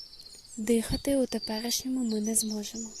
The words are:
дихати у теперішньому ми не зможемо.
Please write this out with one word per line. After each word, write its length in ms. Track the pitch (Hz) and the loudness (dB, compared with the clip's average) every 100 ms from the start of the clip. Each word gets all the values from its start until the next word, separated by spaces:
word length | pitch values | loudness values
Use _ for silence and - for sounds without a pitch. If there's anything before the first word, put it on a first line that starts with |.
| - - - - - - | -12 -16 -18 -18 -12 0
дихати 580 | 220 233 226 269 277 277 | 4 4 4 0 2 4
у 100 | 247 | 4
теперішньому 760 | 226 - 214 240 - 262 254 | 0 -2 -4 -2 -2 0 0
ми 180 | 233 214 | 2 0
не 140 | 214 220 | 2 2
зможемо. 540 | 220 208 208 226 220 - | 0 -2 -6 -8 -10 -12